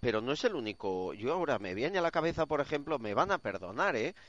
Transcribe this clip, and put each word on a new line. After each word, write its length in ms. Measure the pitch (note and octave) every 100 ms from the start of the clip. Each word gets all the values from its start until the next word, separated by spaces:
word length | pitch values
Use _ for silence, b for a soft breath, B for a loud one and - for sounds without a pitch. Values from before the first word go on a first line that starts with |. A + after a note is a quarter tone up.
pero 220 | A#2+ G#2+
no 100 | A#2+
es 100 | D3+
el 100 | A#3+
único. 580 | E3+ A2 G2+ G2+ F#2 F#2
Yo 220 | F#2 A#2
ahora 240 | F3+ D#3 A2
me 160 | G2
viene 240 | F#2+ D3 F#3+
a 40 |
la 80 | E3
cabeza, 360 | D#3+ E3 D#3+ D#3
por 140 | D3
ejemplo, 360 | C3+ D3 D3 C#3+
me 140 | A2
van 180 | G#2 F#3
a 80 | F3+
perdonar, 560 | A2 F#2 F2+ A2+ F#3+ A#2+
¿eh? 180 | C3+ -